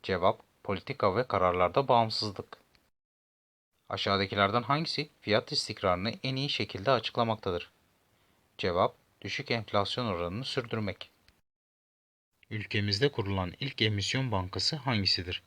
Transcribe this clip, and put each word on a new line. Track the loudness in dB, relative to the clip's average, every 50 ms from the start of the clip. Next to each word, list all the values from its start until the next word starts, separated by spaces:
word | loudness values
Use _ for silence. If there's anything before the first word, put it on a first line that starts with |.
| 0
Cevap: | 0 0 4 4 2 2 2 -6 _ _ _ _
Politika | -4 -4 -4 -4 -8 -4 2 2 2 4
ve | 2 0
kararlarda | 2 2 4 4 4 4 4 2 4 4 2 4 6
bağımsızlık. | 6 6 6 4 0 -4 -4 -4 -6 -8 -12 _ -14 _ _ _ _ _ _ _ _ _ _ _ _ _ _ _ _ _ _ _ _ _ _ _ _ _ _ _
Aşağıdakilerden | -6 -4 0 2 2 2 2 0 2 2 2 4 4 0 0
hangisi | 2 0 0 0 -2 -4 -6 -6 -8 _ _
fiyat | 0 2 2 2 2 0 -4
istikrarını | -4 -4 -4 -8 -2 2 2 2 2 0 -4 -6 -4 -6
en | -6 -4
iyi | -4 -4 -4
şekilde | -2 -4 -4 -4 -6 -4 2 2
açıklamaktadır? | 2 2 2 -2 -2 0 0 0 0 -2 -2 -4 -4 -4 -6 -10 _ _ _ _ _ _ _ _ _ _ _ _ _ _ _ _ _ -4
Cevap, | -2 0 2 4 2 2 0 _ _ _ _ _
düşük | -10 -8 -8 -8 -4 -2
enflasyon | -4 -4 -4 0 0 0 0 2 -2 -4 -2
oranını | -2 -2 -2 -2 -4 -4 -6 -6
sürdürmek. | -4 -4 -4 -4 -2 -4 -4 -2 -4 -6 -8 -14 -20 _ _ _ _ _ _ _ _ _ _ _ _ _ _ _ _ _ _ _ _ _ _ _ _ _ _ -16 _
Ülkemizde | -8 -8 -8 -2 -2 0 0 0 0 2 2 2 2
kurulan | 0 -4 -2 -2 -2 -2 -4 -6 -8
ilk | -10 -10 -2 0 0
emisyon | 2 2 0 -2 -2 -2 -2 -2 0 -2
bankası | -2 -2 -2 -4 -2 -2 -2 -2
hangisidir? | -2 -2 0 0 2 2 0 0 -2 -2 -6 -8 -10 _